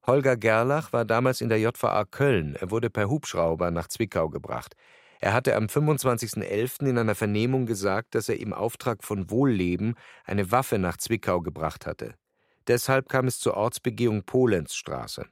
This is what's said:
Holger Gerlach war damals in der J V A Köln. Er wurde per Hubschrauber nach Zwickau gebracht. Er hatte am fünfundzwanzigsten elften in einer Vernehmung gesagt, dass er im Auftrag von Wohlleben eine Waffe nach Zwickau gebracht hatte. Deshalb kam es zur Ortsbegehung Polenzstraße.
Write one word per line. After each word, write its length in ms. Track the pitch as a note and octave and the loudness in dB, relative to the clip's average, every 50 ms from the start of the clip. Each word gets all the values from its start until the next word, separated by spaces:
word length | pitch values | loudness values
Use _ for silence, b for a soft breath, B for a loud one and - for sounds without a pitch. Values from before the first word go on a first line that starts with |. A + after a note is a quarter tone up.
| _ - | _ 4
Holger 300 | B2 D3 C3+ C3+ B2+ A2+ | 2 4 4 2 2 4
Gerlach 560 | G#2 A2+ A2 A2 A#2 C3 C#3+ D#3 D#3 - - | 4 4 4 4 4 2 2 0 -2 -2 -2
war 100 | A#2+ A#2 | -2 2
damals 380 | G#2+ A#2 A#2 B2 C3 B2+ - | 2 2 2 4 2 0 0
in 80 | A#2 A#2 | 0 0
der 100 | A2+ A2 | 2 2
J 180 | G#2+ A2+ - - | 2 0 0 0
V 100 | - A2 | -2 0
A 180 | - G#2 G#2+ | 0 0 -2
Köln. 500 | - - - C#3+ C#3+ C3 F#2+ D#2+ D2 C#2+ | -4 -2 0 2 2 4 2 0 -2 -6
Er 160 | - - F2+ | -8 -6 -4
wurde 180 | G#2 A#2 A#2 A2 | -2 -2 -2 -2
per 200 | - - G#2 G2 | -2 0 0 0
Hubschrauber 600 | G2 F2 - - - F2+ E2+ E2 E2 D#2+ F2 F2 | 0 -2 -4 -4 0 0 2 2 2 0 0 -2
nach 200 | E2+ E2+ E2 - | 0 -2 -4 -6
Zwickau 400 | - - A#2 G#2 - F2+ E2 D#2+ | -4 -4 -4 -2 0 -2 -2 -2
gebracht. 480 | D2 D2 - - - A#1+ - - - b b b b b b b b b | -4 -8 -8 -8 -10 -10 -10 -12 -20 b b b b b b b b b
Er 140 | - G2+ G2+ | -2 2 2
hatte 240 | B2 C3 B2+ A2 G#2 | 2 2 2 2 2
am 100 | A2 G#2+ | 0 0
fünfundzwanzigsten 760 | - D3 D3+ D3+ D#3 C3+ - C3+ A#2+ A2+ - A2 - A2+ | 0 0 2 2 0 2 2 0 0 0 -2 -6 -6 -6
elften 460 | G2+ - - G#2 A#2 B2+ - - C#3+ C3+ | -4 -2 -2 -2 -2 -2 -4 -2 -2 0
in 100 | B2 A#2+ | 2 2
einer 180 | A#2 A2 G#2 | 2 2 0
Vernehmung 500 | - A2+ G#2 G#2 G#2+ A2+ B2 C3 C3 B2+ | 0 0 0 2 2 2 2 2 0 0
gesagt, 500 | A2+ A#2 F#2+ G2 G2+ F#2+ G#2 A2+ _ - | 0 -2 -2 0 0 0 0 -4 _ -2
dass 140 | A2+ A2 - | -2 0 0
er 100 | - F2+ | -4 -4
im 140 | - G#2+ - | -4 -6 -4
Auftrag 500 | - G2+ A2+ - - - B2 A#2 G2+ - | -2 -2 -4 -4 -2 -4 -4 -4 -4 -4
von 260 | - G#2+ G2 F#2 - | -6 -4 -4 -4 -2
Wohlleben 680 | G#2+ A#2+ C#3 C#3 A#2 G2 F2+ F2 F2 E2+ G2 A2+ A#2+ B B B B B B | 0 2 4 4 4 2 2 2 0 0 0 -2 -4 B B B B B B
eine 280 | B F#2+ G2+ G2+ F2 | B -2 -2 0 2
Waffe 280 | G#2 B2 C3+ - A#2+ G#2+ | 2 0 2 2 0 0
nach 160 | F#2 F2 F2 | 0 0 -2
Zwickau 460 | - - - A#2 G#2+ - - F2+ F2 | -4 -4 -2 -2 -2 0 0 0 0
gebracht 440 | E2 F2 D#2 D#2+ D#2+ D#2 - - - | -2 -4 -6 -4 -4 -4 -4 -6 -10
hatte. 300 | D#2 D2+ - - - - _ _ _ _ _ _ _ _ _ _ - | -10 -8 -8 -10 -12 -12 _ _ _ _ _ _ _ _ _ _ 2
Deshalb 420 | A#2+ A#2+ - - C3+ C3+ C3+ - | 2 2 4 2 2 2 2 2
kam 180 | - C3+ B2+ B2+ | 0 2 2 2
es 120 | - - | -2 0
zur 180 | - A#2+ - F#2+ | -2 -2 0 0
Ortsbegehung 680 | G#2 A#2 - - _ B2+ A2 G#2 A#2+ A#2 G#2+ G#2 F#2+ | 0 -2 -2 -2 _ -6 -2 2 2 2 2 0 -4
Polenzstraße. 1040 | - - B2+ B2+ A#2+ G#2 F2 D#2 - - - - - D2 C2 A1+ G#1 - - C#2 - | 0 2 2 4 4 4 2 0 -4 -8 -10 -8 -6 -8 -8 -6 -8 -10 -12 -12 -14